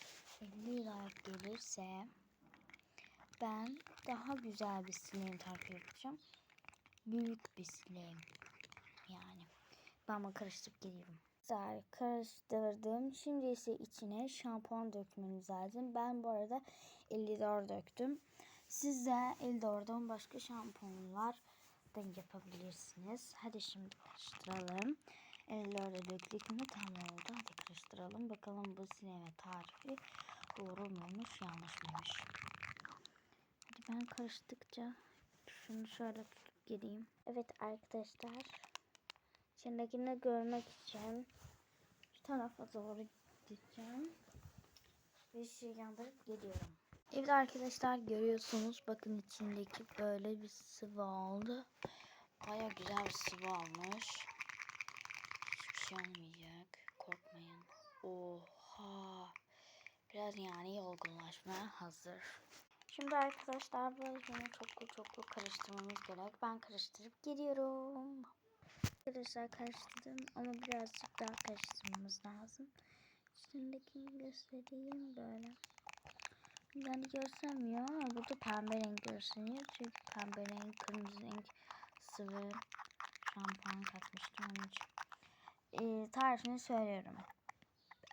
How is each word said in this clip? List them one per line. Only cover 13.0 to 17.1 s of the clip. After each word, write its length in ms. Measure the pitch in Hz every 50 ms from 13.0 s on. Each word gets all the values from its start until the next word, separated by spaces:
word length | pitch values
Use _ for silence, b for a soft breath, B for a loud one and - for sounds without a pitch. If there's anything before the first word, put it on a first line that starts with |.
| 262 269 269
Şimdi 320 | - - 294 285 285 262
ise 300 | 254 247 240 - 233 220
içine 520 | - 220 - - - 226 202 202 220 254 269
şampuan 640 | 262 - - 240 226 220 220 - 233 226 233 220 208
dökmemiz 580 | 202 196 - - 202 190 190 190 185 185 -
lazım. 440 | 190 185 185 196 220 240 254 247 233
Ben 280 | 240 233 247 247 240 233
bu 60 | 233
arada 320 | 220 208 208 214 240 269 269 B B B B B B B B B